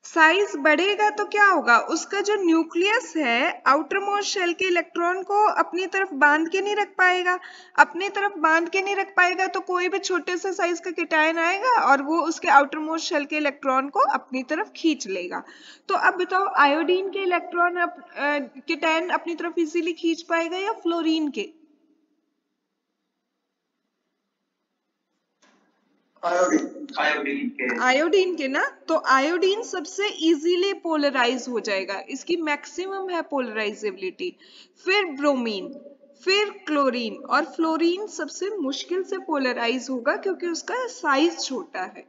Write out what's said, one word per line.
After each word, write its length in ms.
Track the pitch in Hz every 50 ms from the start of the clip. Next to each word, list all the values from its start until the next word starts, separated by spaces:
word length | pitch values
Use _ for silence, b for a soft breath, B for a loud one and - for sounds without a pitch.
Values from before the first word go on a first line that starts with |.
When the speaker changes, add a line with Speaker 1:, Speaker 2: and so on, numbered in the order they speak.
| _
Speaker 1:
साइज 480 | - - 330 311 320 330 392 415 392 -
बढ़ेगा 520 | 294 269 311 302 294 359 392 415 392 427 415
तो 140 | 427 427 415
क्या 220 | 403 - 415 415
होगा? 320 | 392 370 302 226 233 240 -
उसका 420 | - - 330 320 - - 392 403
जो 140 | 415 403 427
न्यूक्लियस 760 | 415 381 330 320 320 320 330 - 339 370 415 440 494 330 320 -
है, 460 | 320 294 240 233 240 285 349 - - -
outer 320 | 247 269 302 311 - 381 392
most 300 | 392 403 403 403 392 392
shell 240 | - 403 359 349 330
के 100 | - 381
electron 580 | 381 359 349 330 - _ 339 339 349 359 381
को 240 | 359 - 403 415 415 392
अपनी 380 | - - - - - 349 381
तरफ 260 | 359 - 381 392 392
बांध 360 | 320 269 294 294 294 311 330 -
के 120 | - 381
नहीं 160 | 392 403 415
रख 180 | 415 403 392 - -
पाएगा, 400 | 370 359 359 359 359 359 359 359 359 B B B B B B -
अपनी 300 | - - - 339 381 403
तरफ 300 | 403 403 392 403 403 320
बांध 300 | 302 320 311 330 339 339
के 140 | - 392
नहीं 140 | 381 403 403
रख 180 | 392 381 381 -
पाएगा, 300 | - 359 349 359 359 381
तो 140 | 370 381 381
कोई 280 | 359 - 359 359 359 359
भी 100 | 381 381
छोटे 380 | 381 - 370 349 - - 359
से 160 | 339 - 381
size 280 | 359 415 370 349 349 330
का 100 | 339 370
केटायन 480 | 330 - 339 302 320 311 311 320 330 339
आएगा 420 | 330 339 370 392 466 508 480 -
और 220 | - 240 277 269
वो 180 | 277 285 320 339
उसके 280 | 285 330 311 - - 349
outer 300 | - 277 285 277 - 311
most 300 | 311 311 320 330 311 -
shell 160 | 339 294 285
के 120 | 285 311
इलेक्ट्रॉन 520 | 302 302 285 269 294 - 269 262 262 262 285
को 120 | - -
अपनी 420 | 554 762 - 254 - - 254 262
तरफ 300 | 254 - 302 330 - - -
खींच 300 | - - 320 302 - -
लेगा। 360 | 202 190 185 175 - 180 175 - B B B B B B B B -
तो 60 | -
अब 200 | - - 370 -
बताओ, 320 | 359 359 349 381 370 392 392 -
iodine 540 | - 285 285 285 320 330 311 359 381 392 381
के 80 | 359 392
इलेक्ट्रॉन 580 | 392 359 349 339 349 - 349 349 349 349 349
अप-, 340 | 359 349 - - 277 - -
अ, 280 | - 202 269 285 294 294 262 233 _ 269 - -
केटायन 400 | 330 294 339 320 320 330 349 359
अपनी 260 | 359 - 339 330 339
तरफ 240 | 302 320 349 330 349
easily 340 | 339 302 - 349 320 359
खींच 300 | 339 - 339 330 330 320
पाएगा 340 | - - 339 330 330 330 349
या 160 | 370 392 415
fluorine 580 | - 440 - 339 339 339 320 320 320 320 311 285
के? 280 | - 226 196 - - _ _ _ _ _ _ _ _ _ _ _ _ _ _ _ _ _ _ _ _ _ _ _ _ _ _ _ _ _ _ _ _ _ _ _ _ _ _ _ _ _ _ _ _ _ _ _ _ _ _ _ _ _ _ _ _ _ _ _ _ _ _ _ _ _ _ _ _ _ _ _ _ _ _ _ _ _ _ _ _ _ _ _ _ _ _ _ _ _ _ _ _ _
Speaker 2:
Iodine, 640 | - 175 175 175 180 185 202 - - - - - 151 139 - 151
Iodine 500 | 147 151 151 147 143 139 - - - 240
के। 300 | - - - 247 240 233
Speaker 1:
Iodine 520 | 240 254 254 277 320 339 320 392 381 370 349
के 120 | 294 277 262
ना, 160 | 269 311 453 571 - - - -
तो 140 | 320 - -
iodine 560 | - 262 269 269 311 349 349 339 370 403 453
सबसे 440 | - - - 359 302 - - 392 403
easily 680 | 415 - - 311 320 339 285 302 349 359 349 370 392
polarize 720 | 392 - - 339 320 302 285 285 254 262 240 240 262 247 240 262
हो 120 | 247 220
जाएगा, 420 | - 220 202 190 190 185 196 - - -
इसकी 280 | 262 262 - - 349
maximum 720 | 349 320 302 294 294 - - - - 359 381 392 392 381 381
है 120 | 359 330
polarizability। 1120 | 320 - 294 277 247 226 214 220 214 220 214 208 214 208 190 196 190 185 180 - 185 180 - B B B B B B B B _ -
फिर 200 | 339 381 415 392
bromine, 640 | 339 277 269 285 294 277 254 233 226 208 190 185 185 - - - - - _ - _ _ _ -
फिर 260 | 349 381 415 427 403
chlorine, 640 | - - - - 302 285 277 262 240 247 233 214 196
और 300 | - - - 233 285 330
fluorine 600 | 330 - - 320 320 320 320 339 339 359 381 427
सबसे 440 | 415 - - 311 302 - - 349 403 440
मुश्किल 460 | 403 277 262 285 - - - 349 381
से 160 | 359 - 403 370
polarize 680 | 381 - 302 285 262 254 240 240 233 233 247 254 240 -
होगा 260 | 262 247 233 285 339
क्योंकि 300 | - - 392 359 - 349
उसका 400 | 349 330 320 - - 403 494 508
size 540 | 466 - - - 302 269 277 311 349 330 -
छोटा 420 | - - 262 220 170 - - 185
है। 220 | 185 208 202 - -